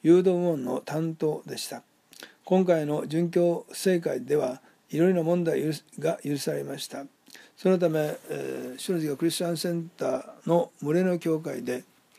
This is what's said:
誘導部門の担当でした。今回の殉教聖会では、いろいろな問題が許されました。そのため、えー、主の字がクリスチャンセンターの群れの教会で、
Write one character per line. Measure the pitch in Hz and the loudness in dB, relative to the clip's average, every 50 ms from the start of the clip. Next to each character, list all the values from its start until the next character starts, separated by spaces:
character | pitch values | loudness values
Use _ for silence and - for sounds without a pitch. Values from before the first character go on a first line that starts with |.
| - | 8
誘 | 160 170 | 8 6
導 | 180 185 190 | 8 6 4
部 | 180 | 2
門 | 175 175 175 165 139 123 | 2 2 0 0 0 -2
の | 123 127 - | -4 -4 -6
担 | - - 147 156 165 165 160 | -6 -4 -4 -2 -2 -4 -4
当 | _ 160 156 151 - - | _ -2 -2 -2 -4 -8
で | 147 131 | -12 -10
し | - - | -10 -10
た。 | - 139 120 _ _ _ _ _ _ - - - - _ _ _ | -10 -12 -14 _ _ _ _ _ _ -20 -20 -20 -20 _ _ _
今 | - 185 185 190 | 2 4 4 6
回 | 175 170 160 151 | 6 4 2 2
の | 147 147 151 - | 0 -2 -4 -4
殉 | 147 151 165 175 165 | -2 0 0 0 2
教 | 170 175 175 175 170 160 - - | 2 2 4 4 2 0 -6 -12
聖 | - - - 190 185 170 | -12 -2 0 2 2 2
会 | 165 151 135 127 123 | 0 -2 -4 -4 -2
で | 127 147 | 0 0
は、 | 151 - - - - _ - _ _ _ _ | 0 0 -2 -4 -8 _ -20 _ _ _ _
い | - | 0
ろ | 151 170 185 | 2 4 4
い | 190 | 4
ろ | |
な | 175 160 | 2 2
問 | 165 175 180 170 | 2 2 2 2
題 | 165 156 131 143 156 151 - _ _ - - | 0 0 0 0 -2 -4 -6 _ _ -12 -4
が | 139 160 165 - - | -2 -2 -2 -2 -4
許 | 143 147 | -4 -4
さ | 135 - 160 151 | -2 -2 -4 -4
れ | 143 143 | -4 -6
ま | 139 139 | -8 -8
し | 135 - | -10 -10
た。 | - - 135 139 139 _ _ _ _ - - - - _ | -10 -10 -14 -14 -14 _ _ _ _ -20 -20 -20 -20 _
そ | - - 185 | -2 2 2
の | 185 | 4
た | 175 175 165 | 4 2 2
め、 | 156 156 151 151 - - - - | 2 2 0 -2 -4 -8 -8 -8
え | 151 139 139 135 131 131 127 127 127 | -8 -6 -6 -6 -6 -8 -8 -10 -10
ー、 | 135 | -10
主 | - - 185 | -4 -4 -2
の | 165 | -2
字 | 156 | -2
が | 151 139 | -4 -2
ク | 131 170 | 0 0
リ | 165 | -2
ス | 156 | 0
チ | - 180 | 0 -2
ャ | 170 | -2
ン | 175 | -2
セ | 156 - 180 | -2 -2 -2
ン | 170 170 165 170 _ | -2 -2 -4 -8 _
タ | - 143 | -4 -2
ー | 131 131 - - - - - - | -2 -2 -2 -6 -10 -20 -10 0
の | 160 165 175 - - _ _ | 2 4 4 4 0 _ _
群 | 143 143 156 | -2 2 2
れ | 175 185 | 4 4
の | 185 175 170 | 2 0 0
教 | - 170 160 156 | 0 0 -2 0
会 | 160 156 135 123 120 | -2 -6 -8 -6 -6
で、 | 123 123 127 - _ _ _ _ _ _ | -6 -6 -6 -8 _ _ _ _ _ _